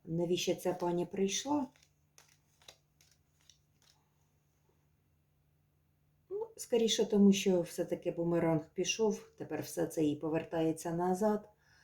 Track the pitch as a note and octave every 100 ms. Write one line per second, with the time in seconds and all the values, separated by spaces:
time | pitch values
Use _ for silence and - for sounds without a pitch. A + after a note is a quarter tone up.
0 | - E3 F3 F3+ F#3+ - F#3 F3 F3 F3
1 | F3+ G3 G3 G3 C4+ D4 B3+ _ _ _
2 | _ - - _ _ _ - - _ _
3 | _ _ _ _ _ _ _ _ _ _
4 | _ _ _ _ _ _ _ _ _ _
5 | _ _ _ _ _ _ _ _ _ _
6 | _ _ - G4+ A4+ - - A#3 A3+ A3+
7 | G#3 G#3 G3+ G3 G3+ F3+ E3+ - E3+ E3+
8 | F3 E3+ E3+ E3+ E3 D#3+ - - F3 -
9 | A3 G3 - - C#3 D3+ C3+ - D#3 -
10 | D3+ C#3+ D#3+ D#3 - E3 D#3+ D#3+ E3+ E3
11 | F3+ F#3 G#3+ G#3+ - _ _ _